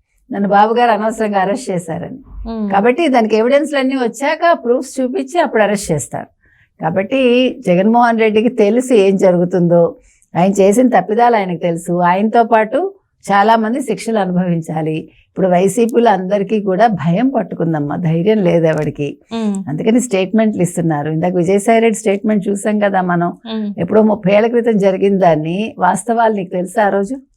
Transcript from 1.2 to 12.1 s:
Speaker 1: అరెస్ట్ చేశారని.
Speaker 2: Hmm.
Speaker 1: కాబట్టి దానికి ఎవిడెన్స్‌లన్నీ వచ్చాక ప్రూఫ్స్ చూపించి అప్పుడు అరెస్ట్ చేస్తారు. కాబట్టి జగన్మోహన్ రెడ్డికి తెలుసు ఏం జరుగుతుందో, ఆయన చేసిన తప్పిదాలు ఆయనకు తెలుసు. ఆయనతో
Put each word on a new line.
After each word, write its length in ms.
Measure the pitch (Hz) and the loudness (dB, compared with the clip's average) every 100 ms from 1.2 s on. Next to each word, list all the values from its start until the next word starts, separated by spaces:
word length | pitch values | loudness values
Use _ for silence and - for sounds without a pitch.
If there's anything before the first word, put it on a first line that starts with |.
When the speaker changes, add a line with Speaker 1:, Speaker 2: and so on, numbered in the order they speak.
| 220 202 | -2 0
Speaker 1:
అరెస్ట్ 300 | 185 - - | -2 -2 -4
చేశారని. 480 | 180 175 160 - - - - 226 | -6 -6 -8 -10 -14 -16 -14 -10
Speaker 2:
Hmm. 220 | 226 208 | -6 -2
Speaker 1:
కాబట్టి 360 | 196 220 262 330 | 0 0 0 0
దానికి 280 | 254 220 214 | 0 2 0
ఎవిడెన్స్‌లన్నీ 600 | 233 277 302 285 262 262 | 2 2 0 -2 -2 -2
వచ్చాక 640 | 240 220 277 311 339 330 | -4 -4 -4 0 0 0
ప్రూఫ్స్ 360 | 240 254 277 - | 0 -2 -4 -4
చూపించి 400 | 254 320 269 349 | -4 -4 -4 -2
అప్పుడు 220 | 302 226 | 0 0
అరెస్ట్ 300 | 202 208 - | 0 0 -2
చేస్తారు. 340 | 151 - - - _ _ _ _ - | -4 -6 -10 -12 _ _ _ _ -8
కాబట్టి 760 | 156 185 196 269 254 247 254 - 185 | -4 -2 -2 0 2 2 0 -2 0
జగన్మోహన్ 520 | 180 202 233 240 226 | 2 4 4 2 2
రెడ్డికి 300 | 220 214 220 | 2 2 0
తెలుసు 460 | - 208 233 254 | 2 2 2 2
ఏం 220 | 240 196 196 | 4 4 4
జరుగుతుందో, 800 | 190 175 180 185 175 170 170 - _ _ _ 165 | 4 2 0 0 2 4 2 -2 _ _ _ -2
ఆయన 160 | 185 | 0
చేసిన 360 | 196 190 208 254 | 4 4 4 4
తప్పిదాలు 480 | 196 185 214 240 226 | 2 0 2 2 2
ఆయనకు 260 | 185 165 | -2 -4
తెలుసు. 300 | 175 170 175 | -4 -4 -2
ఆయనతో 500 | 175 175 | 0 2